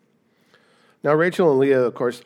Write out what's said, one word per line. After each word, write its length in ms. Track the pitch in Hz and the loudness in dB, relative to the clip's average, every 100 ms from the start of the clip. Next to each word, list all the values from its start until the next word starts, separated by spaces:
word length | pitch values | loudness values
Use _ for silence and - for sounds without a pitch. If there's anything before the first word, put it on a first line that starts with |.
| _ _ _ _ _ _ _ _ _ _ | _ _ _ _ _ _ _ _ _ _
Now, 100 | 143 | -2
Rachel 360 | 156 175 175 175 | 0 0 0 2
and 100 | 131 | 2
Leah, 220 | 139 131 | 2 2
of 120 | 123 | 0
course, 280 | - 123 120 | -2 -6 -6